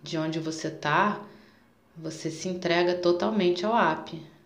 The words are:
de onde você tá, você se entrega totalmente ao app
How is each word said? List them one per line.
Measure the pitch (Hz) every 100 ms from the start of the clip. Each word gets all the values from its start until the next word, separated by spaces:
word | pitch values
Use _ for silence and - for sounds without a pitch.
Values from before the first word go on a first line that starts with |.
de | - 165
onde | 160 160
você | 156 160 151
tá, | - 147 156 208 208 - - - _ _ _ _ 165
você | 160 - 165
se | 151 185
entrega | 180 170 170 180 180
totalmente | 175 175 202 220 180 175 208
ao | 233
app | 170 160 - 165 - -